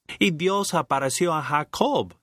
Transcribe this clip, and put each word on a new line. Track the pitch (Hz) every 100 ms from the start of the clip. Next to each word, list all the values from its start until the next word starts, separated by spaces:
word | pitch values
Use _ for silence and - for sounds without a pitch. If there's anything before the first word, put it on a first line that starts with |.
| - -
y | 202
Dios | 156 180 202 196
apareció | 170 143 135 135 - 175
a | 156
Jacob | 131 147 147 - 160 156 90 -